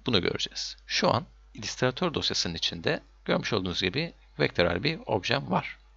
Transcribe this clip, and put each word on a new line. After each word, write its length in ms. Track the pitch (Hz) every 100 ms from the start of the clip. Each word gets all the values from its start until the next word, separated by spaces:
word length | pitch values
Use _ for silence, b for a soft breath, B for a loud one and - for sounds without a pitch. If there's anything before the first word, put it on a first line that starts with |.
| -
bunu 160 | 104
göreceğiz. 560 | 87 - - - - - -
Şu 260 | - 196
an 120 | 113 - - -
Illustrator 600 | - 104 - 127 123 180
dosyasının 420 | 135 - - 87 82
içinde 480 | - 85 101 160 - - -
görmüş 280 | 175 -
olduğunuz 280 | 107 92 85
gibi 320 | 92 117 170 - - -
vektörel 440 | - - 87 90
bir 160 | 139 165 247
objem 460 | - - 131 139
var. 260 | 180 - - -